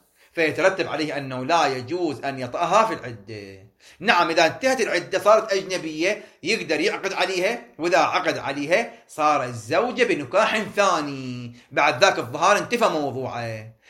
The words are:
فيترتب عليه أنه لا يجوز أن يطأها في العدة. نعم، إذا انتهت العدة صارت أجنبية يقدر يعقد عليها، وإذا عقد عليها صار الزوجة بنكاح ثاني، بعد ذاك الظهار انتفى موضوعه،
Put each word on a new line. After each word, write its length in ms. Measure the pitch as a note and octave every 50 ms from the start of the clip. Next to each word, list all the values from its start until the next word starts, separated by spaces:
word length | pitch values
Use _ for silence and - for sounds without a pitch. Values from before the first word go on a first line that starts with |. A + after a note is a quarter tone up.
| _ _ _ _ _ _ _ E3+
فيترتب 500 | E3 D3+ C3+ B2+ D#3 F#3+ F#3+ F#3 D#3+ -
عليه 280 | - D#3 D#3 D3+ C3
أنه 280 | C#3+ C#3 C3 C3 B2+ B2+
لا 220 | C3 E3+ E3 D#3
يجوز 580 | C#3 C3 B2+ B2+ A2+ D#3+ F3+ F3 D#3 C#3+ - -
أن 140 | C#3 C3+ C3
يطأها 480 | B2+ A#2+ - - F3 D#3+ F3+ G#3+ A3+
في 80 | G#3+ E3
العدة. 760 | - - B2 A#2 A2+ G2 G#2+ A2 G#2+ G2+ G2 G2 F#2+ F#2+ A2 _ _ _ - - _
نعم، 300 | E3 G#3+ G#3 F3 E3+ D#3+
إذا 160 | E3 E3 E3
انتهت 340 | D#3+ - - - C4 C4 A#3+
العدة 380 | A3+ - D3+ F3 E3+ - - F3+
صارت 340 | F#3 G#3 A3 A3 G#3+ - G3
أجنبية 720 | G3 F#3+ F#3 F#3 E3+ D3+ D#3+ D#3 D#3 E3 F#3+ G#3+ G#3 - - - _ -
يقدر 380 | D#3+ G#3+ G3 - C#3 D#3 D3
يعقد 320 | D#3+ G#3 - - - G3 D#3+
عليها، 500 | C#3+ F#3 F#3 F#3+ F3+ F3 G#3 A#3+ A#3+ - - - -
وإذا 200 | D3+ F3 F3 E3+
عقد 400 | D3+ B2 A#2 F3+ F3+ E3 D3 C3
عليها 540 | - C3 C#3 C#3+ C#3+ D3 F3 G#3+ A#3+ - - - _ _
صار 360 | - - D3+ D3+ D3 C#3+ C3
الزوجة 600 | B2 A#2+ A2+ G#2+ G#2+ D3 F3 A3+ B3 B3+ - B3
بنكاح 580 | - F3 D3 C#3 B2 - F#3+ G#3+ A3 - A3 G#3 G3+ -
ثاني، 800 | G3+ G3+ G3 F3+ D#3+ D3 C#3+ C#3 C3+ C3 B2+ B2 B2 B2 A#2+ A#2 - - _
بعد 340 | C3+ D#3+ C#3+ D3+ D3 B2+ F#3
ذاك 140 | F#3+ - E3+
الظهار 400 | C#3+ A2+ C3 D3+ E3 F#3+ G#3 G3
انتفى 260 | E3 - A#3+ A#3 A3+
موضوعه، 880 | F#3+ - D#3 D3 C3+ A#2+ C3 C3 A#2 G#2 A#2+ A#2 A2+ A2 A2 G#2+ A2 - _ _